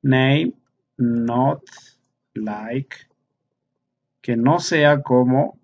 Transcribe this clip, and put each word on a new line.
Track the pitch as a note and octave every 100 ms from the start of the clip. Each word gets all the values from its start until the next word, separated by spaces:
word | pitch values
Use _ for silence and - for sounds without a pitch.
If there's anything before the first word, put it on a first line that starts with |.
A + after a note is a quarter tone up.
Name, | C#3 C3 C3 C#3+ D#3+ - _ _ _ _
not, | A#2+ A#2 A#2 A#2+ C3+ D3+ - - - _ _ _ _
like, | - G#2+ G#2 A2 B2 C3+ - _ _ _ _ _ _ _ _ _ _ _ _
que | -
no | A#2 A#2+ E3+
sea | - E3 D3 D3
como | C#3+ B2+ B2 C3 D3+ -